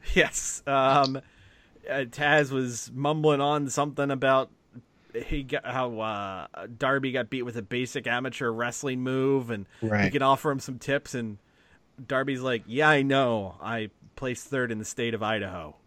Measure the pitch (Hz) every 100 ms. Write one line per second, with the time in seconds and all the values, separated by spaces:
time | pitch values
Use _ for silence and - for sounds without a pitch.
0 | - 190 156 - - - - 139 131 139
1 | 135 135 - _ - _ _ _ - 135
2 | 127 131 147 151 139 131 127 117 - 127
3 | 143 156 151 147 143 147 143 135 147 135
4 | 139 135 135 135 131 _ _ 123 _ _
5 | _ 117 117 151 135 139 - 127 127 113
6 | 110 104 101 95 76 - 98 117 135 139
7 | 135 127 117 131 123 117 101 123 127 -
8 | 117 120 131 117 127 113 120 117 143 127
9 | 127 131 135 139 120 110 98 - 110 104
10 | 98 143 135 135 156 135 - 127 - 143
11 | - 131 113 101 _ _ _ _ _ -
12 | 131 131 135 131 131 120 98 123 156 151
13 | 139 139 127 113 95 87 98 117 107 _
14 | - - 131 120 - 135 123 110 107 -
15 | 117 113 107 110 98 92 78 -